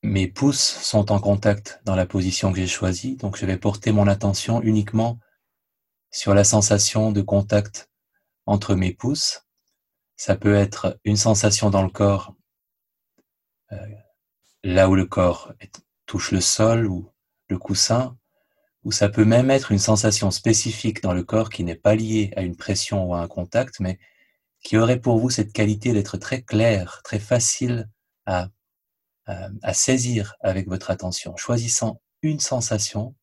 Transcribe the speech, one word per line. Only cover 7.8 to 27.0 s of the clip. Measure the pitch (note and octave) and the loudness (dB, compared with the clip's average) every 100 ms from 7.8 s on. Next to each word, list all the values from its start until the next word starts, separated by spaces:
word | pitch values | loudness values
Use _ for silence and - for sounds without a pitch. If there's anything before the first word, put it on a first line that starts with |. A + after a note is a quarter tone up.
| - _ _ _ _ _ - | -20 _ _ _ _ _ -2
entre | G#2 - | -2 2
mes | F#2+ F#2 | 0 0
pouces. | F2+ B2 D3 - - _ _ _ _ _ _ _ _ | -2 -4 -2 -2 -6 _ _ _ _ _ _ _ _
Ça | - G2 | -4 0
peut | G#2 | 4
être | G2+ G2+ - F#2+ - | 4 4 0 -4 -4
une | G#2 G#2 | -2 2
sensation | A2+ G#2+ G#2+ G2 G#2+ | 4 4 2 2 2
dans | G2 | 2
le | F#2 | 0
corps, | - G2+ G2 - - _ _ _ _ _ _ _ _ _ _ _ _ _ | 2 2 2 -4 -18 _ _ _ _ _ _ _ _ _ _ _ _ _
euh, | G2+ G#2 G#2 _ _ _ _ _ _ | -14 -14 -18 _ _ _ _ _ _
là | G2 F#2 F#2+ | 0 4 6
où | |
le | F#2+ | 6
corps | F#2 - F2+ E2+ - - | 2 2 0 0 -10 -20
est, | - - _ _ - | -20 -20 _ _ -10
touche | F#2+ - | -8 -2
le | F#2 | 0
sol | - - A2 A2+ A2+ | 0 2 2 2 0
ou | F#2 - _ _ _ _ | -4 -8 _ _ _ _
le | - | -8
coussin, | - G2+ - A#2+ B2+ - _ _ _ _ _ _ | -4 -2 0 0 -2 -10 _ _ _ _ _ _
ou | - | -8
ça | A2 G#2 | 0 0
peut | G#2 G#2+ | 4 4
même | A#2 C3 | 6 4
être | C3+ - | 2 2
une | G2+ | 0
sensation | G#2+ G#2+ A2 G#2 G2 | 2 2 2 2 -2
spécifique | - - A2 A2+ G#2+ A2 G#2+ | 0 2 2 0 -4 -4 -4
dans | G#2 | -2
le | F2+ | -2
corps | F2 A2 A2 | 0 -2 -2
qui | - | -4
n'est | F2 E2 | -8 -2
pas | G#2 | 2
liée | G#2+ A2 A2 G#2 G2 | 2 2 0 0 -2
à | |
une | F#2 F2 | -6 -6
pression | - G2 - G2+ | -4 -4 -2 -2
ou | F2+ | -2
à | F2 | -4
un | E2+ | -6
contact, | - F2 A#2+ B2+ - | -8 -4 -2 -2 -4
mais | F#2+ F#2 _ _ _ _ _ _ | -6 -6 _ _ _ _ _ _
qui | - A2 | -2 2
aurait | A2+ B2 | 4 2
pour | B2 A#2 | 2 2
vous | B2 | 2
cette | B2 G2+ | -2 -4
qualité | - G#2 G#2 B2 | 0 0 0 0
d'être | A2 G2 - | 0 -2 -6
très | - - | -6 -8
clair, | - G#2+ A#2 G#2 F2+ - | -2 2 2 2 -2 -12